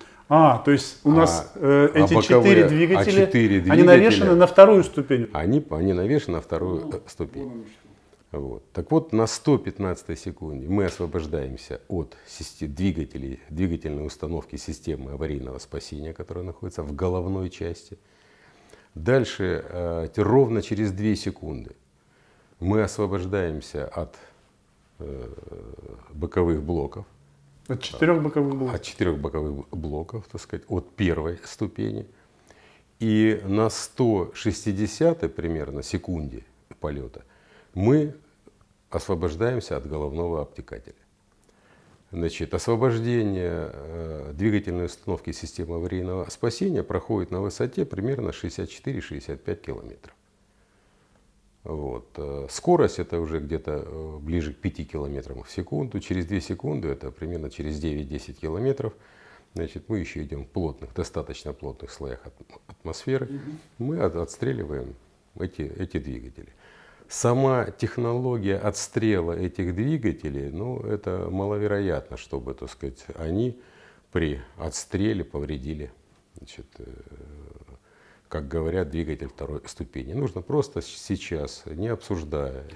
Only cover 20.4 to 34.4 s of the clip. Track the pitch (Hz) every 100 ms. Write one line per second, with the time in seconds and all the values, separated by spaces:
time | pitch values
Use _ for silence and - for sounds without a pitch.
20.4 | 127 113 - 104 107 95 107 101 98 95
21.4 | 82 67 - - _ _ _ _ _ _
22.4 | _ _ 90 107 98 - 101 98 92 98
23.4 | 87 78 - 73 65 - 85 - - _
24.4 | _ _ _ _ _ - 73 65 60 -
25.4 | - - - - - - - 76 82 101
26.4 | 85 78 73 85 69 - - _ _ _
27.4 | _ _ - 127 - - 156 165 151 147
28.4 | 143 135 131 120 - - 92 73 73 78
29.4 | 76 71 - 87 78 73 82 113 - -
30.4 | - 85 - 92 - - 95 80 80 87
31.4 | - - 101 - 107 107 107 _ _ _
32.4 | _ - - _ _ - 110 107 110 107
33.4 | 98 104 113 - - - 123 101 85 -